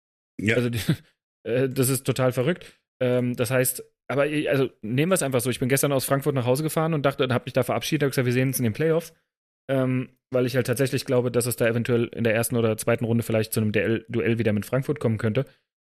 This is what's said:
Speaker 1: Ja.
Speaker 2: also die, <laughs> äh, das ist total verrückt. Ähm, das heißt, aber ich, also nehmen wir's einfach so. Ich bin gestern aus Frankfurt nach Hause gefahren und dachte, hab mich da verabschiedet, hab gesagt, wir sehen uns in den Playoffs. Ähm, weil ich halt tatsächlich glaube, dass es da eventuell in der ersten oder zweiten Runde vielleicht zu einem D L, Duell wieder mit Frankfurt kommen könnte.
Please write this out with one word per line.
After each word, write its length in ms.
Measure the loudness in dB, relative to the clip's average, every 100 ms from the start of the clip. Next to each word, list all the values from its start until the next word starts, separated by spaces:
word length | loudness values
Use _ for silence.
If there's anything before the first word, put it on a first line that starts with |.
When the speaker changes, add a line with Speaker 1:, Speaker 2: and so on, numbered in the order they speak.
| _ _ _ -4
Speaker 1:
Ja. 160 | 0 2
Speaker 2:
also 140 | 0
die, 80 | -2
<laughs> 680 | -2 -4 -6 _ _ _ -4
äh, 200 | -2 0
das 200 | 0 0
ist 160 | 0
total 280 | -2 0 0
verrückt. 340 | 0 -2 -2 -8 -20 _ _
Ähm, 320 | 0 0 0 -2
das 140 | 0
heißt, 320 | 2 0 -2 -12 _ -4
aber 160 | 0 0
ich, 220 | 0 0
also 200 | 2 0 -2
nehmen 280 | -4 0 2
wir's 120 | 2
einfach 180 | 2 0
so. 100 | 0
Ich 100 | -2
bin 80 | 0
gestern 240 | 2 2
aus 120 | 0
Frankfurt 300 | 0 0 0
nach 100 | 0 0
Hause 160 | 0
gefahren 320 | 0 -2 0
und 80 | 0
dachte, 220 | 0 0 0
hab 160 | 0 0
mich 60 |
da 80 | -2
verabschiedet, 420 | 0 -2 -2 0 0
hab 40 |
gesagt, 140 | 0 0
wir 60 |
sehen 160 | 2 0
uns 100 | 0
in 60 |
den 80 | -2
Playoffs. 380 | 0 0 0 -2 -14 _ _ _ _ -4
Ähm, 400 | 0 2 0 -4 _ _
weil 120 | 0
ich 120 | 2 0
halt 100 | 0
tatsächlich 380 | 0 0 0
glaube, 260 | 0 0 2
dass 160 | 0 0
es 100 | 0
da 120 | 2
eventuell 380 | 2 2 0 0
in 160 | -2
der 100 | 0
ersten 220 | 2 0 0
oder 200 | 0 0
zweiten 280 | 0 0
Runde 180 | 2 0
vielleicht 300 | 2 0 0
zu 80 | 0
einem 100 | 0
D 80 | 0
L, 240 | 0 -2 -2
Duell 300 | -2 0 0
wieder 140 | 2
mit 140 | 0 0
Frankfurt 320 | -4 -2 -2
kommen 200 | -2 0
könnte. 280 | 0 -2 -4 _ _ _ _